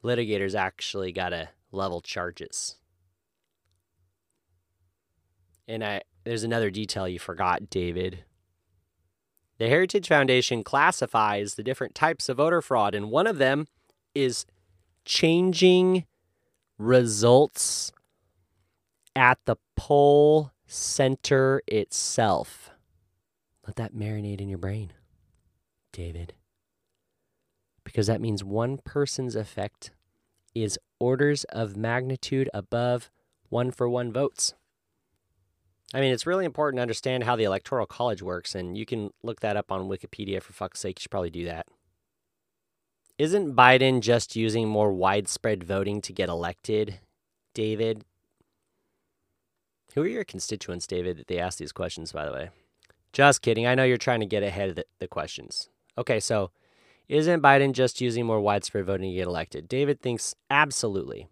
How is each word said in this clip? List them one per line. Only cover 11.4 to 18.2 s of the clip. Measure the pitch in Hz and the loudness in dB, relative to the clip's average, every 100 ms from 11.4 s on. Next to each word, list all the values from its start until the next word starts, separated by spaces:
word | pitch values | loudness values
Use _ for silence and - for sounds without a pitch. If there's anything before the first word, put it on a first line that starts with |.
| 101 | -4
the | - | -6
different | 110 131 127 | -6 -6 -6
types | - 156 165 - | 0 0 0 -6
of | 127 | 0
voter | 156 170 | 2 0
fraud, | - 127 104 101 | 0 0 0 -2
and | 104 | -2
one | 127 208 | 0 0
of | 180 | 2
them | 131 139 151 _ _ _ _ | 2 2 -4 _ _ _ _
is | 143 135 120 - _ _ _ _ _ | -2 0 -2 -10 _ _ _ _ _
changing | - - 165 170 185 170 185 180 185 185 - _ _ _ _ _ _ _ | -4 2 4 4 2 4 6 6 6 2 -2 _ _ _ _ _ _ _
results | 110 127 120 104 117 127 151 - - - - _ _ _ | 4 4 4 4 8 8 6 0 -4 -4 -8 _ _ _